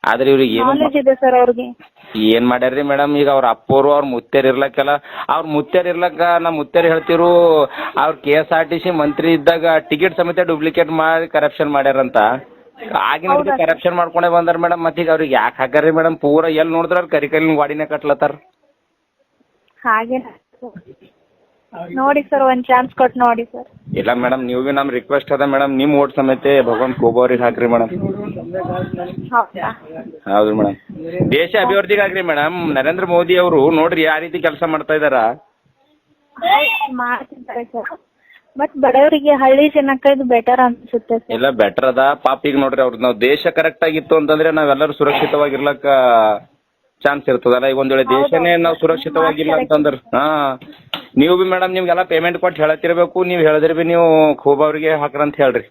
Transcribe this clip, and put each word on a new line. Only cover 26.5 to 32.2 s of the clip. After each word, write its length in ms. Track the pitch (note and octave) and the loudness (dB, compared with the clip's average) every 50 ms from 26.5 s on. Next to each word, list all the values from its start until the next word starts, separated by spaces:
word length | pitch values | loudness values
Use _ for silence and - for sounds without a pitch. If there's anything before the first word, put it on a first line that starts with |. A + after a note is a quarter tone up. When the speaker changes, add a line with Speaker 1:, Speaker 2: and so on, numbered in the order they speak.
| C#3 C3+ B2 A#2+ | 2 2 2 2
Speaker 1:
ಭಗವಂತ 280 | A#2 A2 C3 C3 B2 - | 0 0 -2 -2 -2 0
ಖೂಬಾ 200 | B2+ A#2 A2+ B2 | 0 0 2 2
ಅವ್ರಿಗೆ 200 | B2 B2 B2+ A#2 B2 | 2 2 2 0 0
ಹಾಕ್ರಿ 200 | A#2+ A#2 - A#2+ A#2+ | -2 0 0 0 0
ಮೇಡಮ್. 180 | A#2+ A#2 A2+ A2+ - G#2+ G2+ - - - G3+ - - - - E3+ F3 F#3 F3+ F3 F3+ F3+ F#3 F3+ - F3+ F3 F3+ F3+ - - - B3 | 2 0 0 -2 -4 -8 -6 -6 -8 -8 -10 -12 -12 -14 -14 -10 -10 -10 -8 -8 -8 -8 -8 -8 -10 -12 -12 -12 -12 -14 -12 -4 -4
Speaker 2:
ಹೌದಾ? 340 | A#3+ G#3+ - _ F#3 - A3 A3 - - - D#3+ - - - - - _ G2+ G2 | -4 -4 -4 _ -10 -10 -10 -10 -12 -18 -20 -18 -18 -18 -18 -20 -18 _ -2 0
Speaker 1:
ಹೌದು 200 | G#2 G#2+ G#2+ G#2+ G#2+ | 0 0 0 0 -2
ಮೇಡಮ್, 180 | G#2 G2+ G2+ - _ _ - - D#3+ E3 E3+ F3+ - - A#2 | -2 -2 -4 -8 _ _ -18 -16 -14 -12 -6 -4 -2 0 0
ದೇಶ 180 | D3 E3+ E3+ - G#3+ F#3+ | 0 -2 0 0 0 0
ಅಭಿವೃದ್ಧಿಗೆ 380 | F3+ F#3+ G3+ G3 F3+ G#3 G3+ G3+ | 2 0 0 0 0 0 0 0
ಆಗ್ರಿ 160 | G3 F#3 F#3+ | -2 -2 -4